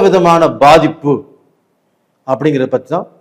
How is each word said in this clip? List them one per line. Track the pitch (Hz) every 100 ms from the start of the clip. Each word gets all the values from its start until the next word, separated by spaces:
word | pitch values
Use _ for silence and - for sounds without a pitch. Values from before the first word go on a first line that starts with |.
விதமான | 196 180 180 165 156 -
பாதிப்பு | 143 160 147 - 143 123 - _ _ _ _ _ _ _ _ _ 131
அப்படிங்கிறத | 127 151 139 131
பத்தி | 123 -
தான் | 170 - _